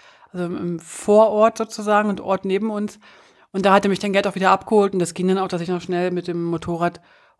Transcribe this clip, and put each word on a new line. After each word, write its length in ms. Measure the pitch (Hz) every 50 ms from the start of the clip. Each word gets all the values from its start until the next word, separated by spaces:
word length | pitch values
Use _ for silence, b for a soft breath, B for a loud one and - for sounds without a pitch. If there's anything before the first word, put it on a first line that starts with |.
| b b b b b b -
also 120 | 180 180
im 340 | 170 180 - - 175 175 165
Vorort 800 | - - - - - - 208 208 220 214 208 214 214 226 226 -
sozusagen 520 | 226 220 - - 208 208 208 208 214 214
und 100 | 196 -
Ort 240 | - - 190 190 -
neben 260 | 196 185 196 208 226
uns. 300 | 214 208 208 208 - - b b b b b b b b b b b
Und 120 | 190 190
da 80 | 196 190
hatte 160 | 202 196 196
mich 100 | 196 180
dann 120 | - 208 190
Gerd 140 | 196 202
auch 80 | 202 185
wieder 140 | 185 190 185
abgeholt 420 | 190 190 - - 226 214 202 196 196
und 60 | 185
das 140 | 175 165 -
ging 120 | - 180 185
dann 100 | 190 196
auch, 100 | 190 190
dass 140 | - 170 170
ich 60 | 165
noch 120 | 185 175
schnell 300 | 175 180 185 175 180 180 180
mit 160 | 180 170 180
dem 160 | 175 170 170
Motorrad 560 | 170 170 160 - - 170 165 170 175 175 - b b b b b b b b